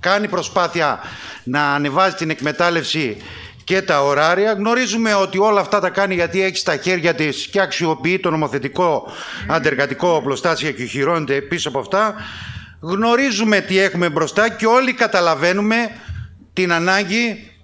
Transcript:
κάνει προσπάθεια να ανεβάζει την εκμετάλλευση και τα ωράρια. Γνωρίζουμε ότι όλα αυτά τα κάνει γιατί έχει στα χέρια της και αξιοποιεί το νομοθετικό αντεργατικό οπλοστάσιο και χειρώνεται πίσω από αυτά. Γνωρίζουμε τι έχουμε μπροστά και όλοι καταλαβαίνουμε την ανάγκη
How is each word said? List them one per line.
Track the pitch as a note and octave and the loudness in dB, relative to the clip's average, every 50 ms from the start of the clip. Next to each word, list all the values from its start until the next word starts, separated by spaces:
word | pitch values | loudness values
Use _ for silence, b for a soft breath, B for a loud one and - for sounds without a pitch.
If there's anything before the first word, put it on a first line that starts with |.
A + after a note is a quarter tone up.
κάνει | - F3 F#3+ G#3 G#3 G3+ | 2 2 2 2 2 0
προσπάθεια | - F#3 D#3 - - G3 F3+ E3 - E3+ D#3+ D3 B2 - B B B B B B B B B | -2 -2 -4 -2 -2 0 0 0 0 0 0 0 0 -2 B B B B B B B B B
να | B2 B2+ D3 D3 C#3+ C#3+ | -4 0 0 2 2 2
ανεβάζει | C#3+ D3 D3 C3+ D#3 F#3+ F#3+ D#3+ | 0 0 0 2 2 2 2 2
την | - E3 D#3+ | -2 -4 -4
εκμετάλλευση | D#3 - B2+ D3+ D3+ - F3 F3 E3+ E3 C#3+ - - D#3+ D3+ B2 G#2 G2 B B B B B B B B - | -4 -2 -2 -4 0 2 2 2 2 0 -2 -2 -2 -2 -2 -2 -4 -6 B B B B B B B B -4
και | - F3+ F#3+ F#3+ | -2 -2 0 2
τα | F#3 E3+ C#3+ C#3 | 2 2 2 4
ωράρια. | C#3+ C#3+ C#3 D3+ D#3+ F3 F#3 G3+ G#3+ A3 | 2 4 4 4 4 4 4 2 2 0
Γνωρίζουμε | F#3+ G3+ A3 A#3 B3 B3+ G#3 F#3+ A3+ A3+ A3 G#3+ | 0 0 0 0 0 0 -2 0 0 0 2 2
ότι | G3+ G3 F#3 - F#3 | 2 2 0 2 2
όλα | G3+ A3 G#3+ G3+ | 4 4 4 2
αυτά | F3+ - - G#3 | 2 2 0 0
τα | F#3+ F3+ | 0 0
κάνει | F3 G3 G3 G3 F#3+ | 0 0 0 0 2
γιατί | F3 F3 E3 E3+ F#3+ F#3+ | 0 0 0 0 0 0
έχει | F#3+ F#3 | 0 -2
στα | - - - E3 | -2 -2 -2 -2
χέρια | C3+ - F3 F#3 F3+ D3+ E3+ E3 | -2 0 0 0 2 2 0 2
της | E3 D#3+ D3+ C3+ - - | 2 0 -2 -2 -4 -8
και | - - G3 | -4 0 0
αξιοποιεί | F#3+ F3+ - - E3+ D#3+ D#3+ - - D#3+ F3+ F#3 | 0 0 0 -2 0 0 0 0 0 0 0 0
το | F#3 F3+ | 0 0
νομοθετικό | D#3+ D#3+ D3+ C#3 A2 C#3+ A#2+ C#3 C#3 - F3+ F3 D3+ A#2+ - B B B B B B B B B | 0 0 -2 -2 -2 -4 -4 -4 -2 0 2 2 2 0 -2 B B B B B B B B B
αντεργατικό | D3 D#3+ C#3+ D#3 D3 B2+ C#3+ C3+ C3+ - - F3+ | 0 2 2 2 2 2 0 -2 -2 -2 2 2
οπλοστάσιο | E3+ D#3 B2 C3+ C3+ A#2+ - E3+ E3 - - D#3 | 2 2 2 0 -4 0 0 0 0 0 -2 -4
και | C3+ G2+ B2 | -4 -4 -6
χειρώνεται | A#2 - C3+ C#3 D3 E3+ E3 D#3 C#3 C#3 C#3 | -6 -2 -2 0 0 0 0 0 0 -2 -2
πίσω | C#3 - E3+ F3 - D3+ | -2 -4 -6 -4 -4 -4
από | B2 C3+ | -4 -4
αυτά. | C3 - - G3 G#3+ G#3+ G#3 G#3 B B B B B B B B B B B B | -4 0 0 2 2 0 -2 -6 B B B B B B B B B B B B
Γνωρίζουμε | - D#3+ F3+ G3 A3 A#3 A#3 A#3+ C4+ C#4 A3+ F#3+ A3+ G#3+ G#3+ G3 | -6 -4 -2 0 2 2 4 4 2 0 0 0 2 2 2 2
τι | - - F#3+ F#3+ | 2 2 2 2
έχουμε | G3 F#3+ - F3 F3 F3 | 2 2 2 0 0 0
μπροστά | D3 D#3+ D#3+ C#3+ - - G#3+ A#3 | 0 0 -2 0 2 2 2 2
και | - - G#3+ | 0 0 2
όλοι | A3 A#3 B3+ C4 B3+ B3+ | 4 4 4 4 2 0
καταλαβαίνουμε | B3+ A#3+ G#3+ A3 F#3+ F3 E3+ D#3+ C#3 C#3+ F3 F#3 G3+ G#3 G#3+ A3 A3+ A#3+ A3 - B B B B B B B B B - _ _ | 0 0 2 2 2 4 4 2 2 2 2 2 2 2 2 2 0 0 -2 -6 B B B B B B B B B -20 _ _
την | - F#3 F3+ E3+ | -2 0 2 2
ανάγκη | E3 E3+ F3+ F#3+ G3 G#3 F3 F#3+ A3+ A#3+ A#3 G#3 - - - - _ | 2 2 2 2 2 2 0 0 0 0 -2 -4 -6 -12 -20 -20 _